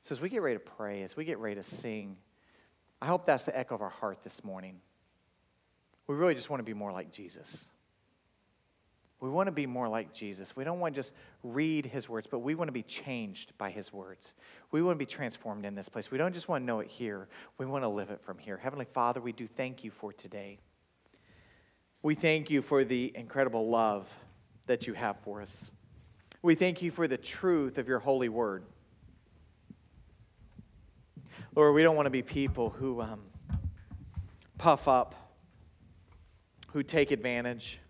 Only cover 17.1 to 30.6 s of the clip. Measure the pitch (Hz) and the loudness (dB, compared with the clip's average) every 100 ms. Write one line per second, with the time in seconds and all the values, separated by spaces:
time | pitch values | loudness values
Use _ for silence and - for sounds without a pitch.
17.1 | 101 98 - - _ 131 139 123 104 95 | -4 -10 -18 -20 _ -4 0 0 -2 -4
18.1 | 98 - 90 107 95 127 143 120 131 120 | -8 -10 -12 -10 -6 -6 -6 -6 0 2
19.1 | 123 120 117 117 - 131 117 110 - 104 | 2 -4 -8 -10 -6 -6 -6 -14 -12 -12
20.1 | - 92 104 101 101 _ _ _ _ _ | -12 -14 -12 -12 -16 _ _ _ _ _
21.1 | _ _ - - - _ _ _ _ 156 | _ _ -20 -20 -20 _ _ _ _ 0
22.1 | 151 160 156 147 147 - 139 135 127 123 | 4 6 4 4 2 6 4 6 2 0
23.1 | - 117 139 131 113 110 117 110 104 95 | -4 -6 2 2 2 2 4 4 2 -4
24.1 | - - - _ - - 120 - 107 117 | -16 -20 -20 _ -16 0 0 0 -2 -2
25.1 | 101 - 104 101 - - - - - - | -4 -8 -10 -10 -10 -12 -16 -20 -20 -20
26.1 | - - - 170 165 185 175 175 165 165 | -20 -20 0 6 6 6 2 -2 0 2
27.1 | 127 - - 190 170 135 131 120 127 135 | 0 -4 -2 4 4 2 -2 0 2 4
28.1 | 135 123 110 110 95 - - - - - | 4 4 2 0 0 -8 -20 -20 -20 -20
29.1 | - _ - - _ - - - - - | -20 _ -20 -20 _ -20 -20 -20 -20 -20
30.1 | - - _ - - | -20 -20 _ -20 -20